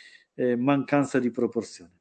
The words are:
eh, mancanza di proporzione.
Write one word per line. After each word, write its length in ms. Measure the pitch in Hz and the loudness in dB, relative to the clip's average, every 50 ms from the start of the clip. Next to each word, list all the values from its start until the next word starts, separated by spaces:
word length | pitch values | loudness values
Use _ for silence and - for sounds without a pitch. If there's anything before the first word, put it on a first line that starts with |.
| - - - - _ _ _ | -20 -20 -20 -20 _ _ _
eh, 220 | - 127 123 120 | -2 -2 0 0
mancanza 640 | 120 127 139 143 139 131 - 143 143 135 127 - 131 | 2 2 2 2 2 2 2 2 2 2 2 0 0
di 120 | 120 120 | 0 0
proporzione. 600 | 117 - 120 110 - 117 101 - - - 87 - _ _ | 0 0 -2 0 -2 -4 -6 -6 -14 -20 -20 -20 _ _